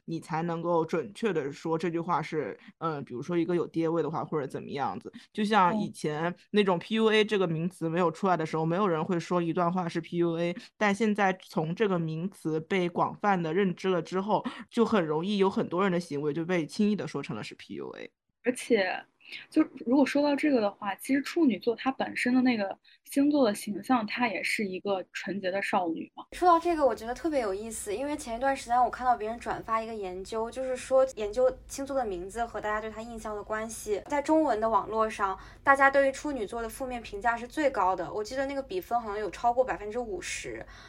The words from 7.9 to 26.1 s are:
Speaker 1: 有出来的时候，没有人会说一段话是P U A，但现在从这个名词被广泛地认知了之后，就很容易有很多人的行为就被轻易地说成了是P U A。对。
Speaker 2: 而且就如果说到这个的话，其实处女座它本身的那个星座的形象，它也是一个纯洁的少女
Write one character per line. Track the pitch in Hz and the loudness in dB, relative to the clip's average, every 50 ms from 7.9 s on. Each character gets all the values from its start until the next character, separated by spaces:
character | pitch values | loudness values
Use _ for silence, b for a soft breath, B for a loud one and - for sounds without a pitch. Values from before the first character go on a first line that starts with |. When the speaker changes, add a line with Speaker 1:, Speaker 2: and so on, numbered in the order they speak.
| 160 170 | 2 2
Speaker 1:
有 | - - | 2 2
出 | - - - 190 | 2 2 2 4
来 | 175 | 4
的 | 156 160 | 4 2
时 | 156 - | 0 0
候， | 160 160 | 0 2
没 | 160 165 | 2 2
有 | 185 214 | 2 2
人 | 190 165 156 160 | 2 2 0 0
会 | - 180 170 | 0 0 -2
说 | 160 - 180 175 | 0 0 0 0
一 | 175 165 | 0 0
段 | 156 180 175 170 | 0 2 2 2
话 | 180 185 175 165 | 0 0 -2 -2
是 | - 170 | -4 -6
P | 165 - 170 170 | -6 -4 0 0
U | 170 170 165 | 0 2 2
A， | 165 170 170 175 240 B B B | 0 -2 -2 -4 -6 B B B
但 | - 214 202 196 | 0 2 2 2
现 | 196 233 214 208 | 2 2 2 2
在 | 214 202 185 185 - - - | 4 2 2 2 -2 -6 -6
从 | - 185 160 156 180 | -2 -2 -2 -2 0
这 | 185 226 | 0 0
个 | 196 185 170 | 2 2 0
名 | 165 160 160 160 175 196 | 0 -2 -4 -4 -6 -6
词 | - - - 160 156 160 | -8 -6 -4 -4 -2 -2
被 | 156 - 196 190 180 | -2 0 0 0 0
广 | 175 175 - 151 - - | 0 0 0 0 0 -2
泛 | - - 208 196 180 170 | -2 0 2 2 2 0
地 | 160 160 | 0 2
认 | 196 202 185 175 | 2 2 2 0
知 | - - 190 | -2 0 0
了 | 185 170 | 0 0
之 | 160 - 170 190 | 0 -2 -4 -4
后， | 190 214 202 156 - 254 B B 226 B | 0 2 0 0 0 -2 B B -14 B
就 | - 240 220 | 2 2 4
很 | 220 226 202 165 | 4 4 2 2
容 | 151 151 156 170 | 2 0 -2 0
易 | 202 214 | 0 2
有 | 196 190 190 | 4 4 4
很 | 190 - 160 | 2 0 -2
多 | 117 165 175 202 | 0 0 2 2
人 | 196 | 2
的 | 175 170 | 2 0
行 | 175 - 143 139 | -2 -2 -4 -2
为 | 147 147 | -2 -2
就 | 143 170 165 | -2 -2 -2
被 | 165 185 175 151 | 0 0 0 0
轻 | 151 - - 208 202 | -2 0 2 2 2
易 | 214 | 2
地 | 170 131 | 0 -2
说 | - - 147 | -6 -6 -6
成 | 135 - 131 | -6 -6 -8
了 | 107 - | -8 -8
是 | - - | -10 -12
P | - - - 95 | -16 -16 -12 -10
U | 71 67 | -10 -8
A。 | 64 - | -10 -10
对。 | 55 55 - _ _ _ _ _ _ - | -12 -14 -16 _ _ _ _ _ _ -2
Speaker 2:
而 | 240 247 | -2 -2
且 | - - - 240 202 185 185 - - - _ _ _ B B B B B B | -2 0 2 2 2 2 0 -2 -6 -8 _ _ _ B B B B B B
就 | - 311 311 - - - - | 2 2 2 2 0 -8 -2
如 | 233 254 | 2 4
果 | 302 262 | 4 4
说 | - - 277 294 | 4 4 2 2
到 | 294 285 | 2 2
这 | 277 302 302 | 2 2 2
个 | 277 233 | 2 4
的 | 208 202 | 2 0
话， | - - 214 202 190 | -2 -4 -6 -6 -6
其 | - - - 262 | -6 -2 0 0
实 | 285 | 0
处 | 277 - - 349 320 | 0 0 0 4 4
女 | 262 202 - | 4 4 2
座 | - 240 226 | 0 -2 -2
它 | - - 262 | 0 -2 -4
本 | 262 - 202 208 202 | -2 -2 -4 -4 -4
身 | - - 247 247 | -2 0 2 4
的 | 262 | 4
那 | 247 254 240 | 4 4 2
个 | 214 196 190 - _ b b b b b | 2 0 -4 -4 _ b b b b b
星 | - - 277 277 294 | -4 0 2 4 4
座 | 294 294 262 | 6 4 4
的 | 208 208 | 4 2
形 | - - 208 196 175 202 | 0 -4 -6 -8 -6 0
象， | - 262 240 214 | 0 2 2 2
它 | 214 - 247 247 | -2 -2 -2 -2
也 | 226 190 - | -2 -2 -2
是 | - - - - 214 | -4 -2 -2 -2 -2
一 | 190 185 180 | -4 -4 -4
个 | - 202 196 185 175 _ - | -2 -2 -2 -2 -4 _ -10
纯 | - - 196 180 202 | -10 -6 -6 -6 -4
洁 | 190 180 | -2 -2
的 | 185 196 | -2 -2
少 | 196 - - 196 180 170 | -2 0 0 0 0 0
女 | 165 180 - - | -2 -4 -6 -10